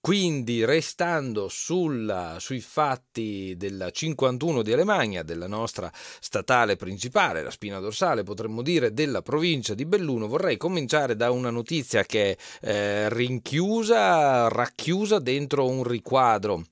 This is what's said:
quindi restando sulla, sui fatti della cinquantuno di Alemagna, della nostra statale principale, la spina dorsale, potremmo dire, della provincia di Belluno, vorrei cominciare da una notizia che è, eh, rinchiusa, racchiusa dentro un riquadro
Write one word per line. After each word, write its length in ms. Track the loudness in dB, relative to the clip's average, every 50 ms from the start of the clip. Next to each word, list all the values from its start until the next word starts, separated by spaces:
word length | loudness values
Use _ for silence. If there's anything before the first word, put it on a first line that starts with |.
quindi 640 | _ 0 2 2 2 0 0 -2 -2 -2 0 2 4
restando 840 | 4 4 4 2 0 -2 -2 -2 0 0 -2 -2 -2 -4 -4 -4 -4
sulla, 880 | -6 -8 -6 -2 0 0 0 0 0 -2 -2 -2 -4 -4 -4 -6 -8 -10
sui 220 | -8 -8 -8 -8
fatti 920 | -8 -6 -2 0 0 0 0 -4 _ _ _ -8 -6 -6 -6 -6 -6 -8 -8
della 340 | -6 -6 -6 -6 -6 -6 -6
cinquantuno 720 | -6 -4 -4 -4 -2 2 2 2 2 2 -2 0 0 0 0
di 100 | 2 2
Alemagna, 500 | 2 4 2 2 2 0 0 -2 -6 -6
della 260 | -6 -8 -8 -8 -8
nostra 440 | -6 -6 -6 -6 -6 -8 -10 -10 -10
statale 840 | -14 -18 -18 -18 -14 -14 -4 -4 -4 0 4 4 4 6 4 2
principale, 680 | -2 -2 -10 -8 -8 -8 -2 2 2 2 2 0 -2 -4
la 80 | -6
spina 300 | -8 -10 -10 -10 -8 -8
dorsale, 420 | -8 -8 -4 -2 0 0 0 0 -2
potremmo 400 | -4 -6 -6 -6 -6 -6 -6 -2
dire, 320 | 0 0 2 2 2 0
della 280 | 0 -2 0 0 -4 -4
provincia 520 | -2 -2 0 2 2 0 0 -2 -4 -4
di 100 | -4 -2
Belluno, 440 | 0 0 0 0 0 -2 -2 -2 -2
vorrei 280 | -2 0 0 0 0
cominciare 600 | 0 0 -2 -2 -2 -2 0 0 0 2 2 0
da 140 | 0 2 0
una 200 | 0 0 0 -2
notizia 540 | -2 -4 -4 -2 -4 -4 -4 0 2 0 2
che 260 | 2 2 2 2 2
è, 60 | 0 -2 -8 -20 -18 -12
eh, 480 | -4 -2 -2 0 0 0 0 0 0 0
rinchiusa, 1400 | 0 0 -2 -2 -2 -4 -6 -4 -2 0 0 2 0 0 2 2 4 4 6 6 6 6 6 6 6 6 4 4
racchiusa 680 | 4 2 0 -2 _ -8 -4 -2 0 0 2 2 2 2
dentro 500 | 2 0 0 0 0 0 0 2 2 2
un 140 | 2 0 -2
riquadro 800 | -2 -2 -4 -4 2 4 4 6 6 6 4 2 0 -2 -2 -4 -10